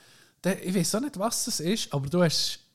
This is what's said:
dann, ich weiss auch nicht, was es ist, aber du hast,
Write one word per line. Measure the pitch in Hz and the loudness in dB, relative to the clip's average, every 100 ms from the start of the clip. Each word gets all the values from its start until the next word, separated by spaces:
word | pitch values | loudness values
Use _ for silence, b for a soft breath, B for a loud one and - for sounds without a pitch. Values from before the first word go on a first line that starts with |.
| b b b b | b b b b
dann, | 180 190 | -2 -2
ich | 180 185 | 0 0
weiss | 170 208 | 2 0
auch | |
nicht, | 285 180 | -2 -2
was | 196 - - | -2 -2 -2
es | - | -2
ist, | 156 220 - | 0 -2 -2
aber | 143 135 | -2 0
du | 175 | 4
hast, | 170 - - - _ | 4 4 -2 -4 _